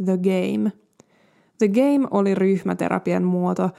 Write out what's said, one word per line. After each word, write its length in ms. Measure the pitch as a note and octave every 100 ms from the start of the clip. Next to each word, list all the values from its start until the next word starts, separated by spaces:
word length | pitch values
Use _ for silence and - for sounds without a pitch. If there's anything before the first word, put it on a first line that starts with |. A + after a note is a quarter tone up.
| F#3+
The 120 | F#3
Game. 540 | F#3 F#3 F#3 G#3 G#3+ - _ _ - _ _ _ _ -
The 100 | G#3+
Game 400 | G#3 C#4 C#4+ C4
oli 240 | G3+ G3 F#3+
ryhmäterapian 880 | F#3+ F#3+ F#3+ F3+ F3 F#3 F#3 F3+
muoto, 460 | F3+ F3+ F3+ F3+ F#3